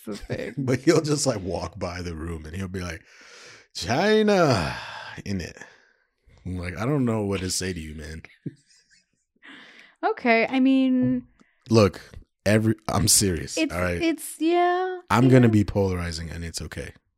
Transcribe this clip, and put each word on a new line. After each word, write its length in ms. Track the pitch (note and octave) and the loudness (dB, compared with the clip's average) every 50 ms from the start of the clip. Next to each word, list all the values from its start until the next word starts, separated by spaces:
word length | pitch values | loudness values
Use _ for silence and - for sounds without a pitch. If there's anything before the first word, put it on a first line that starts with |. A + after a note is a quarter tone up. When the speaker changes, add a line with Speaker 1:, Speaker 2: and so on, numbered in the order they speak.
| - | -14
Speaker 1:
the 120 | A3 G#3 G3+ | -14 -12 -12
thing. 360 | - - - - - - - | -10 -8 -8 -8 -8 -8 -6
Speaker 2:
<laughs> 20 | - | -4
But 240 | C#3 A#2+ C3 C3 | -2 0 0 2
he'll 200 | - D#3 E3+ D#3+ | 4 4 4 4
just, 240 | D#3+ D3+ D3 D3 - | 4 0 0 0 0
like, 160 | C3+ B2 G#2+ | 0 -2 -2
walk 380 | F2+ F#2 F2+ F2 E2+ E2 - G2 | -2 -6 -6 -4 -6 -8 -8 -8
by 240 | F#2+ F2+ F2 F2+ F2 | -8 -6 -6 -6 -8
the 100 | F2 E2+ | -8 -8
room 320 | D#2 D#2 E2+ E2+ D#2+ D#2 | -8 -8 -8 -8 -10 -10
and 100 | D#2 D#2 | -12 -10
he'll 120 | F#2+ G2 F#2 | -8 -8 -8
be 140 | F#2 F#2+ | -8 -8
like, 200 | F2+ F2 E2 D#2+ - _ - - - - - - - - - - - _ - | -8 -8 -10 -12 -14 _ -20 -20 -20 -20 -20 -20 -20 -20 -20 -20 -20 _ -14
"China, 1000 | - - F2 A2+ C#3 F#3 G#3 G#3+ G#3+ A3 G#3 G#3 F#3+ F3 D3+ B2+ G2 D#2+ C2+ C2 - - - - - - - - - - | -10 -6 -4 -2 0 2 4 4 4 4 4 4 4 6 6 4 4 2 0 -4 -6 -10 -12 -14 -14 -14 -14 -14 -12 -8
in 160 | - G2+ F#2+ | -6 -4 -4
it." 160 | E2+ - - - - - - _ _ _ _ _ _ _ _ _ _ _ - _ - | -6 -6 -10 -14 -18 -20 -20 _ _ _ _ _ _ _ _ _ _ _ -20 _ -12
I'm 120 | F2+ F#2 F2+ | -10 -8 -8
like, 180 | F2 F2+ F2+ D2+ | -8 -8 -6 -4
"I 80 | G#2+ | -2
don't 200 | B2 D3+ C#3+ C3 | -2 0 0 0
know 180 | A#2+ A2 A2 G#2 | 0 0 0 0
what 160 | G2 G2 F#2+ | 0 -2 -2
to 100 | F#2 F#2 | -2 -4
say 240 | F2+ - F#2 F#2+ F#2 | -4 -4 -4 -4 -4
to 60 | E2+ | -6
you, 160 | D#2+ D#2 D2+ | -8 -10 -10
man." 260 | D2+ D2+ D2+ D#2 D#2+ - - _ _ - | -12 -12 -12 -12 -14 -14 -18 _ _ -14
<laughs> 60 | D#3+ - - _ _ _ _ _ _ _ _ _ _ _ _ _ _ _ _ - - - - - - - - - - _ _ - | -14 -14 -14 _ _ _ _ _ _ _ _ _ _ _ _ _ _ _ _ -20 -20 -20 -20 -20 -20 -20 -20 -20 -20 _ _ -2
Speaker 1:
Okay, 420 | F#4 A4 - - B3 A3+ A3+ A3+ - | -2 -2 0 2 2 4 4 2 2
I 120 | - C4 | 2 2
mean, 640 | B3+ C4+ C4+ C4 C4 C4 B3+ B3+ B3+ B3+ B3+ B3 B3+ - _ _ _ _ _ _ _ - | 4 4 4 4 4 2 2 2 2 0 0 -2 -4 -10 _ _ _ _ _ _ _ 2
Speaker 2:
Look, 300 | A2+ A2+ G#2+ F#2+ - - - - - - - _ _ _ - | 6 6 6 6 4 0 -12 -20 -20 -20 -20 _ _ _ 0
every, 300 | G2 G#2 A2 G#2+ A2 A2+ - _ - | 2 2 4 4 2 0 0 _ -4
I'm 220 | - - - G#2+ | -2 0 2 2
serious, 480 | - - A2 G2 F2+ D#2 C#2 C2+ - - | 4 4 4 2 0 0 -4 -6 -4 -4
Speaker 1:
it's, 160 | D#4+ - - | -2 -2 -2
Speaker 2:
all 80 | F2 | -2
right? 200 | F2+ F2+ F2 F2 | -2 -2 0 0
Speaker 1:
it's, 340 | E4+ E4 E4 D#4+ - - - - | 0 -2 -2 -4 -6 -12 -8 -4
yeah, 600 | D#4 D#4+ E4+ F4 F4 F4 F4+ F4+ F#4 F#4 F#4 F4+ - - | 0 2 2 4 4 2 2 0 -2 -4 -6 -8 -4 0
Speaker 2:
I'm 160 | - - B2+ | 2 4 6
Speaker 1:
yeah. 40 | C3+ | 6
Speaker 2:
gonna 180 | B2 C3 B2 A#2 | 6 6 6 6
be 160 | G#2+ G#2+ G#2 | 6 4 2
polarizing 640 | - - G#2 G2 F#2+ F#2 F2+ F2 F2 E2 D#2+ E2+ D#2+ | 2 0 0 0 0 0 -2 -4 -6 -6 -8 -8 -10
and 160 | D#2 E2+ E2+ | -10 -10 -10
it's 160 | E2 D#2 - | -10 -8 -10
okay. 320 | - D2+ - - - - - _ _ _ _ | -10 -10 -10 -12 -12 -12 -14 _ _ _ _